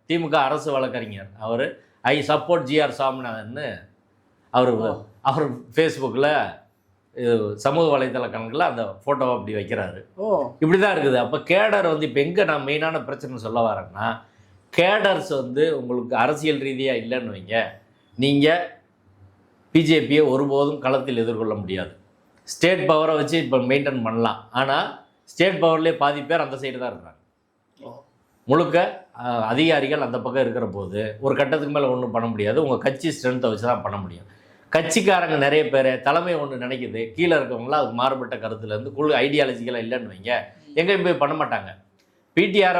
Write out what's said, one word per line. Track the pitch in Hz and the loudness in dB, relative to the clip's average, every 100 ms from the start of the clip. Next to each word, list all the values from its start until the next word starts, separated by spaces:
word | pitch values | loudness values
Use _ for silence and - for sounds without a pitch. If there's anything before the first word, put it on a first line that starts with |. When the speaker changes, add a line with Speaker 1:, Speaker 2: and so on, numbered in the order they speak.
| - | -4
Speaker 1:
திமுக | 170 160 | -2 2
அரசு | 156 135 151 147 | 2 2 0 -2
வழக்கறிஞர், | 135 127 127 113 98 95 104 | -2 -2 -4 -8 -12 -16 -10
அவரு | 110 117 156 - _ _ | -4 -2 -4 -8 _ _
"I | 123 147 143 | 0 2 2
support | 151 165 170 | 0 2 0
ஜி | 131 151 | 2 2
ஆர் | 143 - | 2 0
சாமிநாதன்னு" | 135 131 120 110 107 135 135 90 95 _ _ _ _ _ _ | -2 -2 -8 -10 -10 -10 -10 -10 -16 _ _ _ _ _ _
அவரு, | 123 123 110 | 2 4 2
Speaker 2:
ஓ. | 110 95 - _ | -2 -4 -10 _
Speaker 1:
அவர் | 135 156 143 120 | -2 0 -2 -4
Facebookல, | - 156 160 - 131 120 143 147 98 - _ _ _ _ _ | -4 0 0 0 -4 0 2 2 -2 -8 _ _ _ _ _
இது, | 123 120 113 104 104 | -4 0 2 0 -2
சமூக | 135 160 160 139 | 0 2 4 2
வலைதள | 127 123 120 | 0 -2 -6
கணக்குல | 113 113 143 | -8 -6 -2
அந்த | 165 120 | -2 -2
போட்டோவை | 104 95 135 131 127 117 | -6 -6 -2 0 0 -2
அப்படி | 101 | -4
வைக்கிறாரு. | 107 98 107 92 90 - | -6 -4 -4 -6 -10 -16
Speaker 2:
ஓ. | - 214 175 123 123 | -8 -2 -2 -2 -2
Speaker 1:
இப்படிதான் | 156 185 208 | 2 4 4
இருக்குது. | 175 139 | 2 2
அப்ப | 123 120 151 | 2 0 -2
கேடர் | - 185 214 208 | 2 2 4 2
வந்து | 170 151 151 | 2 0 0
இப்ப | 135 | 0
எங்க | 151 180 | 2 2
நான் | 180 147 | 2 0
மெயினான | 135 151 160 156 | -2 -2 -2 -4
பிரச்சனை | 120 135 135 123 | -6 -10 -10 -10
சொல்ல | 110 110 | -4 0
வரேன்னா, | 98 98 95 98 113 110 - _ _ _ _ - | 0 -2 -8 -6 -6 -6 -12 _ _ _ _ 2
கேடர்ஸ் | 180 214 196 170 - | 4 4 2 0 -2
வந்து | 139 123 131 160 139 | -4 -4 0 0 0
உங்களுக்கு | 123 123 120 120 | -4 -4 -2 0
அரசியல் | 131 151 156 139 | 2 0 0 -2
ரீதியா | 135 131 135 | -2 -2 -2
இல்லைன்னு | 120 113 127 110 | -2 -4 -6 -6
வைங்க, | 95 92 113 95 - _ _ _ - | -10 -4 -2 -2 -6 _ _ _ -2
நீங்க | 135 143 151 170 175 - _ _ _ _ - _ _ _ _ | 2 4 4 4 0 -12 _ _ _ _ -20 _ _ _ _
பி | 160 | 2
ஜே | 156 156 | 6 4
பியை | 123 147 147 | 4 4 4
ஒருபோதும் | 131 143 139 143 127 | 4 2 2 0 0
களத்தில் | 127 135 135 117 | 0 0 0 -2
எதிர்கொள்ள | 113 110 110 | -2 -2 -2
முடியாது. | 101 90 95 87 - _ _ _ _ | -4 -4 -6 -8 -12 _ _ _ _
ஸ்டேட் | - - 165 185 - | -16 0 2 2 2
பவரை | 156 160 | 2 2
வச்சு | 151 139 165 | 0 0 0
இப்ப | 127 131 | 2 2
மெயின்டெயின் | 123 139 139 131 | 2 2 0 -2
பண்ணலாம். | 113 113 113 98 - | -2 0 0 -2 -6
ஆனா | 123 135 147 202 - - _ | -2 0 0 -2 -8 -20 _
ஸ்டேட் | - - 185 165 | -8 0 2 4
பவர்லயே | 165 160 165 | 4 4 2
பாதி | 156 143 147 | 2 0 0
பேர் | 135 165 | -2 -2
அந்த | 139 131 | -2 -6
சைடு | 135 127 | -8 -8
தான் | 123 | -8
இருக்கிறாங்க. | 90 82 - _ _ _ _ _ _ | -10 -16 -20 _ _ _ _ _ _
Speaker 2:
ஓ. | - - - _ _ _ | -20 -20 -20 _ _ _
Speaker 1:
முழுக்க, | - 151 151 170 190 - - - | 0 0 2 0 0 -4 -16 -10
அ, | |
அதிகாரிகள் | 123 120 110 127 165 147 135 147 | -4 -2 0 2 2 2 0 -2
அந்த | 123 120 | -4 -4
பக்கம் | 123 131 | -2 0
இருக்கிற | 120 117 107 | 0 -2 -4
போது | 101 92 101 107 107 | -6 -8 -6 -6 -4
ஒரு | 135 135 | -2 0
கட்டத்துக்கு | 135 151 143 | 0 0 -2
மேல | 147 135 | 0 0
ஒண்ணும் | 123 120 | 0 -2
பண்ண | 117 117 | -2 -2
முடியாது. | 104 104 135 | -2 0 0
உங்க | 143 127 | 0 0
கட்சி | 135 135 165 | 0 -2 -4
ஸ்ட்ரென்த்தை | 147 127 127 117 | -4 -2 0 -2
வச்சு | 104 120 | 0 -2
தான் | 113 | -2
பண்ண | 101 101 | -4 -6
முடியும். | 90 87 - - _ _ _ 160 | -8 -14 -20 -20 _ _ _ 0
கட்சிக்காரங்க | 165 226 196 180 170 151 | 2 2 4 4 2 2
நிறைய | 139 156 147 | 4 4 4
பேர் | 135 131 127 | 4 2 2
தலைமை | 139 165 180 160 | 2 2 0 -2
ஒண்ணு | 143 127 | -4 -6
நினைக்குது, | 123 131 117 110 113 | -6 -6 -6 -6 -6
கீழே | 156 175 156 | 0 2 2
இருக்கவங்களா | 123 117 123 | 2 -6 -2
அது | 151 120 | 0 0
மாறுபட்ட | 117 131 131 117 117 | 0 0 0 -4 -8
கருத்துல | 110 107 107 | -8 -8 -6
இருந்து | 107 135 | -6 -6
குழு | 131 151 | -2 2
ஐடியாலஜிக்கலா | 131 139 147 135 117 117 120 | 2 2 2 0 -2 -6 -6
இல்லைன்னு | 110 127 110 | -6 -6 -8
வைங்க, | 92 110 120 - - - | -10 -4 -4 -4 -14 -6
எங்கேயும் | 151 175 190 | 0 2 2
போய் | 175 | 2
பண்ண | 139 143 156 | 2 0 0
மாட்டாங்க. | 135 113 95 - _ _ _ _ _ | -2 -4 -6 -16 _ _ _ _ _
பி | 165 202 | 0 2
டி | 202 | 4
ஆர் | 185 | 4